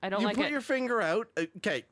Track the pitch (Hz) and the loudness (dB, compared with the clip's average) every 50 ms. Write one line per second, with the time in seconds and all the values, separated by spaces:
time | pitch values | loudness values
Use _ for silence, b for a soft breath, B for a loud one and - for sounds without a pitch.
0 | 185 190 190 208 226 208 208 247 - 294 294 277 226 - 269 262 254 240 240 226 | -4 -2 0 2 2 2 2 0 0 0 0 -2 0 0 0 0 0 0 0 2
1 | 185 160 170 220 226 - _ 165 165 165 - 180 - 208 151 123 - - | 2 2 2 0 -2 -2 _ -4 -4 -4 -6 -6 -4 -2 -2 -2 -4 -8